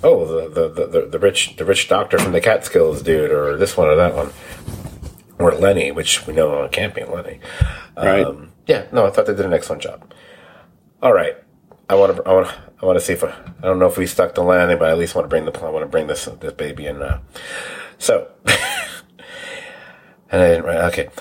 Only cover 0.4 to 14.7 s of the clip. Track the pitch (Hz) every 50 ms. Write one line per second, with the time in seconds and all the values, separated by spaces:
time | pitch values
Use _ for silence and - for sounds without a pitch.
0.4 | 80 80 - 85 82 80 - 87 82 - - 82 - - - - 98 98 95 -
1.4 | - - - - 107 98 95 - - - 92 95 - - - 101 98 95 90 87
2.4 | - 113 110 - - - - 90 82 80 76 76 - - 80 78 76 73 71 73
3.4 | 73 73 71 78 95 98 - - 85 76 76 80 87 87 - 73 71 69 - -
4.4 | - - - - - - - - - - - - - - - - _ _ _ -
5.4 | 87 85 78 76 92 98 98 87 69 71 71 82 80 - - - - - 78 80
6.4 | 80 76 71 73 69 69 - 85 98 101 - - - - - 87 - - - -
7.4 | - - - - - - - - - - _ - - 95 95 98 85 71 69 -
8.4 | - - _ _ _ - - - - - - 123 107 101 - - 107 110 101 95
9.4 | 92 92 87 - - - 78 - - - - - - - - - - - - -
10.4 | - - - - - _ _ _ _ _ _ _ - 127 110 90 82 - - -
11.4 | _ _ _ _ _ _ - _ _ _ 98 98 98 95 95 90 - 92 95 92
12.4 | 90 - - - - - _ _ - 92 92 87 87 - 90 85 - 78 - -
13.4 | - - - - - 92 95 90 92 90 - - 92 90 - - 90 85 - -
14.4 | 87 90 92 90 87 87